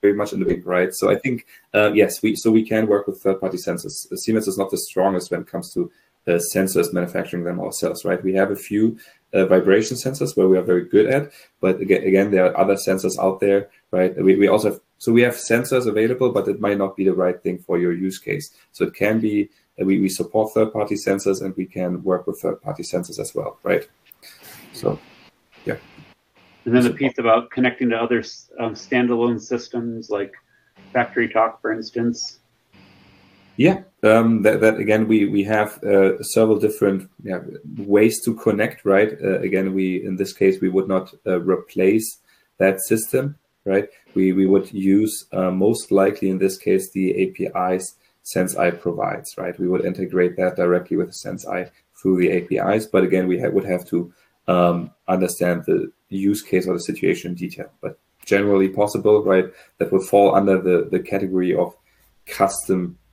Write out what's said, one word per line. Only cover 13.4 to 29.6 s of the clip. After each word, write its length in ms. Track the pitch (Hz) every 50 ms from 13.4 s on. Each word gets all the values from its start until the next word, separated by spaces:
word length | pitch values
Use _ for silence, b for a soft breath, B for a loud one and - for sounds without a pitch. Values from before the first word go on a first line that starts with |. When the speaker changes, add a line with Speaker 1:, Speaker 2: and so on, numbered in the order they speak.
| 101 101 98 101 98 b b b b _
Speaker 1:
right? 240 | - 92 92 92 -
We, 200 | - - 95 95
we 120 | 95 101
also 240 | 98 104 107 - 104
have, 100 | - - _ _ _ _
so 120 | - -
we 100 | 117 120 120
have 100 | 120 120
sensors 540 | - - - 120 120 127 - 135 127 123
available, 440 | 113 101 107 110 117 123 - 131 123
but 160 | - 101 98
it 120 | 104 101 95
might 180 | 104 104 101
not 180 | 101 98 95 -
be 100 | - 95
the 80 | 95 92
right 280 | 90 92 90 90 -
thing 160 | _ - 92
for 220 | 87 - - 90 87
your 140 | 87 87 87
use 260 | 87 - 95 95 -
case. 340 | - - 101 - - - b b b b _
So 120 | - 104
it 80 | 90 -
can 260 | - - 104 110 113
be, 300 | 110 107 104 104 101 - _ _ _ _ _ -
uh, 60 | 98
we, 140 | 95 98 98
we 100 | 95 95
support 440 | - - - - - 110 110 110 -
third-party 420 | 113 110 110 - 107 104 - 107
sensors 460 | 101 - 95 98 101 - 101 98 95
and 140 | 95 95 95
we 100 | - 95
can 380 | - - - 90 90 90 87 82
work 240 | 95 92 90 -
with 140 | - 90 -
third-party 420 | - 90 85 - _ 98 98 - 87
sensors 360 | - - 90 87 - - -
as 140 | - - -
well, 220 | - - - - _ _
right? 240 | - 92 87 - _ _ _ _ _ - _ B B B B - - - - - - -
So, 260 | - - - - - - - - _ _ _ _ _ _ _ _ - -
yeah. 100 | - - - - - - - - _ _ _ _ _ _ _ _ _ _ _ _
Speaker 2:
And 100 | 120 117
then 80 | 127 120
the 60 | 117
Speaker 1:
Support. 100 | - -
Speaker 2:
piece 180 | 139 131 - -
about 320 | 117 113 113 117 120 -
connecting 380 | - 127 127 123 120 - 131 120
to 60 | 113
other 220 | 113 117 120 123 113
s-, 300 | 107 - - - - _ - -
um, 140 | 117 113 107
standalone 640 | - - - 135 123 123 120 123 117 120 120 120 107
systems 720 | - - 127 117